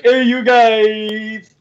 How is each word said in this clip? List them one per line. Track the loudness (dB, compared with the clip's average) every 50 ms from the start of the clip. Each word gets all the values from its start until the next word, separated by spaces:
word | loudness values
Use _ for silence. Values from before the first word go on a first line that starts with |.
Hey, | 2 2 2 2 0
you | 0 -2 -2 0
guys! | 0 2 4 4 4 2 2 0 0 0 -4 -8 -8 -8 -8 -10 -12 -14 -14 -16 _ _ _